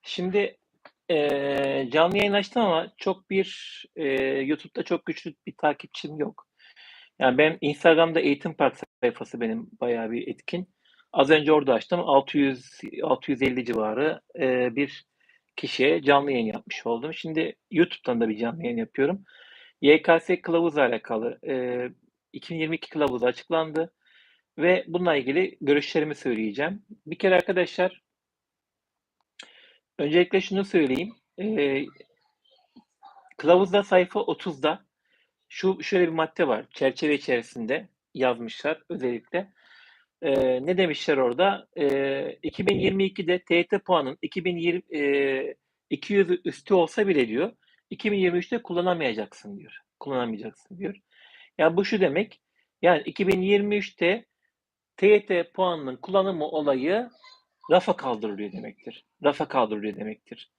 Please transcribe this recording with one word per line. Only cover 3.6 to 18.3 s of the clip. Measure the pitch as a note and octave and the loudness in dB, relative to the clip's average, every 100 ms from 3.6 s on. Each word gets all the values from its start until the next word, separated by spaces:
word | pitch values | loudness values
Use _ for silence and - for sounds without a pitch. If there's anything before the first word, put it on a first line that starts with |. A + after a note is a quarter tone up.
| - - - - | -18 -18 -20 -6
eee, | D3 C3+ C3+ C#3 | -2 0 0 -2
YouTube'da | C3+ D3 - - | -2 -4 -4 -10
çok | E3+ E3+ - | -4 -4 -4
güçlü | D#3+ F3 D3 - | -8 -10 -14 -18
bir | - | -2
takipçim | D#3 C#3+ - - D3+ D3+ | -2 -2 -10 -14 -12 -6
yok. | C#3+ - _ _ - - - - - _ | -6 -6 _ _ -20 -20 -20 -20 -20 _
Yani | C3 B2+ | 2 4
benim | D#3 D#3+ | 4 2
Instagram'da | C#3+ D3 E3+ D#3+ E3 E3 | -4 4 6 6 6 2
Eğitim | C#3+ C#3+ E3+ | 2 0 -4
Park | D#3 C3+ - - _ | 0 0 0 -20 _
sayfası | B2 A2+ A#2 B2 | -2 -2 -12 -6
benim | A#2 A2+ A2+ - | -4 -4 -8 -6
bayağı | B2 A#2 A2 | -4 -2 -4
bir | A#2+ - | -6 -8
etkin. | - - F3 F#3 _ _ _ _ | -10 -8 -8 -8 _ _ _ _
Az | - C#3 | 2 6
önce | D#3 D3 | 6 6
orada | D3+ C3+ | 4 4
açtım. | A2+ - F3 | 0 0 -2
Altı | F3 C#3 C3+ D3+ | 4 4 4 0
yüz, | C#3 B2+ - - - - | 2 0 -12 -16 -14 -8
altı | D#3 B2+ - | -2 -2 -2
yüz | C3 | -2
elli | C3 B2+ A#2+ | 0 -2 -4
civarı, | A2+ G#2+ A2+ D3+ - _ - | -4 -2 -2 -2 -4 _ -4
eee, | C3 B2+ B2 A#2+ | 0 0 0 -2
bir | C#3+ - _ _ _ _ _ - | -4 -6 _ _ _ _ _ -12
kişiye | - - C3 E3 | -10 0 2 2
canlı | C#3 C#3+ C#3+ | 4 4 4
yayın | C3 A2+ | -2 -2
yapmış | G#2 - - A2 | -4 -10 -10 -4
oldum. | - D3 | -4 -4
Şimdi | D#3+ E3 D#3 D#3+ - _ | -10 -6 -4 -4 -6 _
YouTube'dan | F3+ E3+ - - A#2+ | 0 0 0 -4 0
da | |
bir | A2+ | 0